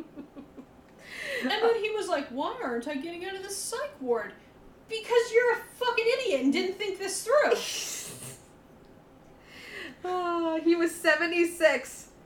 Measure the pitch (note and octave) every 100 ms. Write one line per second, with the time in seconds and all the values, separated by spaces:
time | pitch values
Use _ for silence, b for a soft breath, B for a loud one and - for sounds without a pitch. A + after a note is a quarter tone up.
0 | - C#4+ - C#4 - C4+ - - - -
1 | B B C#5 C5 C4 A4 A#4 A4+ G#4+ G#4+
2 | F4 D4 - B3 E4 B4 C#4+ A#3+ D4+ C#4
3 | E4+ F4 F#4 F#4+ G4 - - A#4+ D5 -
4 | B3+ A3+ G3+ - B B - - - A4+
5 | G#4+ A#4+ A#4 A4+ A#4+ A#4 - - B4 A4+
6 | A4+ C5+ A#4 C4 C4+ F4 F#4 F#4+ G4+ F#4
7 | G4 - A4 D5 - - - - - -
8 | - - - - - - - - - -
9 | - - - - B B B B B B
10 | F4+ F4+ F4 E4+ E4 D#4+ E4 E4+ E4 -
11 | E4 D#4 E4+ F4 E4+ - D#4 B3+ - -
12 | - -